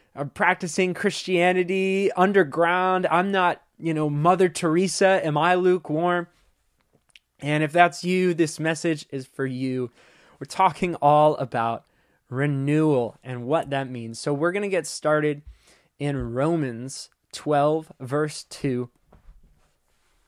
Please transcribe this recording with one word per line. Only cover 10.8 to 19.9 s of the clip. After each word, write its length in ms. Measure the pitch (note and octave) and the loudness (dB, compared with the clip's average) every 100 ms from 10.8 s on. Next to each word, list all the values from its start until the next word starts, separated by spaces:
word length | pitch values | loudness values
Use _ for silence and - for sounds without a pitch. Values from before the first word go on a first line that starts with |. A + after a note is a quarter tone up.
| F3+ E3 | -4 2
all 400 | D3 D3 D3+ C#3+ | 4 6 6 2
about 500 | C3 B2 A2+ A#2 - _ _ _ _ | -4 -4 -4 -6 -10 _ _ _ _
renewal 880 | B2+ D3 C#3 C#3 D3+ D#3 C3+ A2+ - | -4 -2 -2 0 2 2 2 0 -6
and 220 | C3 B2 A#2+ | -12 -10 -2
what 240 | D#3+ C#3 | -2 -2
that 180 | C#3 C3+ | -6 -6
means. 300 | B2 A2+ A#2 | -10 -12 -8
So 160 | C#3+ | -6
we're 180 | C#3 E3+ | -2 -2
gonna 160 | F#3+ G3+ | -2 -2
get 180 | F#3 D#3 | -4 -4
started 560 | - D3+ D3+ D3+ D3 - - _ _ _ _ | -6 0 2 0 -2 -10 -20 _ _ _ _
in 360 | C#3+ C#3 A#2 | -4 -4 -4
Romans 720 | A#2+ D3+ E3+ C3+ A2+ B2+ - - _ _ | -2 0 0 -2 -6 -12 -14 -18 _ _
twelve, 580 | - D3 C#3+ D3 D#3+ D#3+ - | -10 0 2 4 0 -4 -14
verse 460 | B2+ D3 D#3 - | -4 -2 -2 -6
two. 460 | - - C#3 B2 B2 _ _ - - - _ _ _ _ _ | -16 -6 -4 -2 -6 _ _ -20 -20 -20 _ _ _ _ _